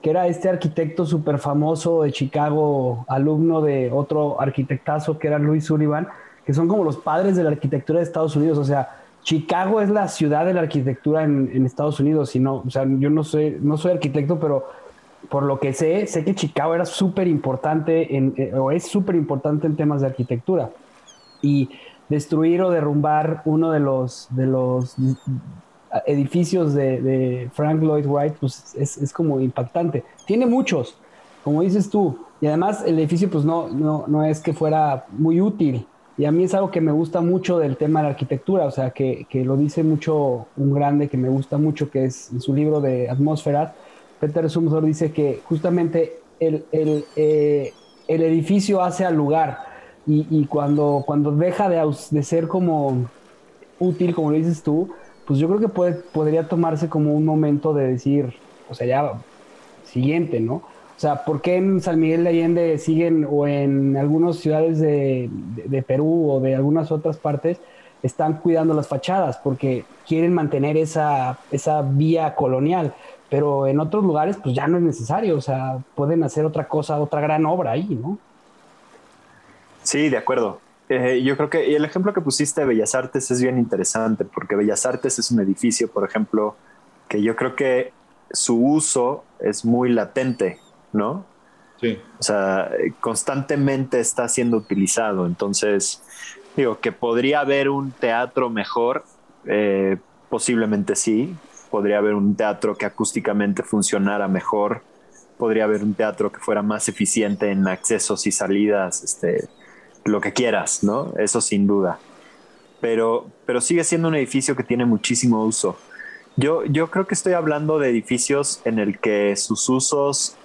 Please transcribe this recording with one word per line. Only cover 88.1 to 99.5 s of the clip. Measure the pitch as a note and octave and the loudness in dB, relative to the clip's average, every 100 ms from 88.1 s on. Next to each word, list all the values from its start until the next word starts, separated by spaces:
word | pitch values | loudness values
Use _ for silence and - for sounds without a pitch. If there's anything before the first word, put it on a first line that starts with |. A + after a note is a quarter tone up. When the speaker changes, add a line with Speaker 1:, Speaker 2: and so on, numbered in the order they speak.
| _ _ | _ _
Speaker 2:
su | - - A#2+ | -6 0 2
uso | B2+ D#3 - C3 B2 C#3 - _ | 4 2 2 0 0 -2 -10 _
es | - G#2 | -4 -2
muy | A2+ A#2+ B2+ | 0 2 2
latente, | A#2 G2+ - C3 A#2 F#2+ F2 _ _ _ | 2 0 -2 -4 -2 -2 -4 _ _ _
¿no? | G#2 G#2+ F3 F#3+ _ _ _ _ _ | -2 -2 -4 -12 _ _ _ _ _
Speaker 3:
Sí. | A#2+ A2+ - - | -6 -4 -12 -10
Speaker 2:
O | |
sea, | - G#2 F#2+ F#2+ - - - - | -2 0 0 0 -2 -2 -2 -4
constantemente | A#2 A2 - C#3 C3+ C#3+ C#3 C3+ C3 B2+ | -6 -4 -4 -4 -2 0 0 0 0 0
está | A2+ - A#2+ | 0 -2 -2
siendo | - A#2+ A2+ | 0 0 0
utilizado. | G#2+ G2 F#2+ - A2 G2 F2 | 0 0 0 0 0 0 -2
Entonces, | F2 G2+ G2 G#2+ G2+ - - - - - - - - | -2 -4 -2 0 0 0 -8 -16 -20 -20 -20 -10 -2
digo, | C3 A2 | 0 0
que | - | -6
podría | - A#2+ A#2 C3 D3 | -4 -2 0 2 0
haber | C#3 C#3 C#3 | 2 0 0
un | C#3 C#3 | -2 -6
teatro | B2+ B2 A#2 B2 C3 B2 | -4 -2 0 -2 -2 -2
mejor, | A2 G2 B2 A#2 C#3 - - _ - | -4 -4 -2 -2 -2 -8 -20 _ -20
eh, | - | -4